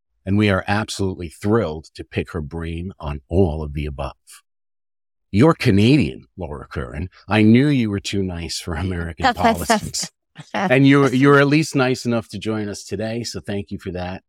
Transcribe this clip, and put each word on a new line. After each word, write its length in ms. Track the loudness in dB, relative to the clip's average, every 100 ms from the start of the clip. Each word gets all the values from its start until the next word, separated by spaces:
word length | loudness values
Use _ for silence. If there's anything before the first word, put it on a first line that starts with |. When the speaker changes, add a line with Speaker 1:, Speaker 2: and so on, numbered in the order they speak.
| _ _ -2
Speaker 1:
and 120 | 2
we 120 | 4
are 140 | 2 0
absolutely 600 | -2 -4 -4 -4 -4 -10
thrilled 600 | -8 0 0 0 -6 -14 -18
to 80 | -8
pick 260 | -8 -6
her 100 | -8
brain 520 | -8 -8 -8 -8 -10 -10
on 220 | -10 -10 -2
all 340 | 2 2 0
of 120 | -6
the 120 | -6 -8
above. 300 | -8 -10 -12 _ -20 _ _ _ _ _ _ _ _ _
You're 240 | 4 4
Canadian, 720 | 4 2 4 6 4 2 -4 -16 -14
Laura 280 | -12 -12 -12
Curran. 440 | -10 -10 -8 -10 -12 -2
I 140 | 4
knew 260 | 6 6 6
you 220 | 2 0
were 100 | -4
too 240 | -4 -4
nice 360 | -4 -6 -8 -8
for 160 | -6 -6
American 580 | -4 -4 -8 -2 -2
Speaker 2:
<laughs> 0 |
Speaker 1:
politics. 760 | 0 0 0 0 -2 -2 -8 -10 -12 _ -20 -10
And 340 | -4 2 4 6
you're, 260 | 6 4
you're 260 | 4 6 6
at 80 | 6
least 280 | 2 0 0
nice 300 | 0 -2 -4
enough 240 | -4 -6
to 100 | -8
join 300 | -6 -6 -6
us 160 | -10 -10
today, 380 | -8 -6 -6
so 180 | -8 -10
thank 280 | -8 -8 -8
you 100 | -10
for 120 | -8
that, 320 | -8 -8 -10